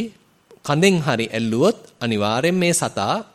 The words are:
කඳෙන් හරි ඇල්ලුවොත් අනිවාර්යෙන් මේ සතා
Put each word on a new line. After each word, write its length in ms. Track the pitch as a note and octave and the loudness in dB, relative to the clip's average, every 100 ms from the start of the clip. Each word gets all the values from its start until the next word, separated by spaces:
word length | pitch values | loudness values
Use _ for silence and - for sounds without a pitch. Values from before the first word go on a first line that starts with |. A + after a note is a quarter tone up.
| A3+ - _ _ _ - | -6 -10 _ _ _ -12
කඳෙන් 360 | - D3 G3 F3+ | -4 2 4 2
හරි 280 | D3 A#2 A2+ | 0 -2 -2
ඇල්ලුවොත් 500 | A2+ A2+ A2+ E3+ - - - | -2 -2 2 2 0 -8 -8
අනිවාර්යෙන් 600 | A#2+ G#2+ G#2 A#2 D#3+ F#3 | -4 -2 0 0 0 2
මේ 180 | F3 | 2
සතා 400 | E3 A#2+ - G#2 F#3+ - | 0 -2 -4 -2 -4 -6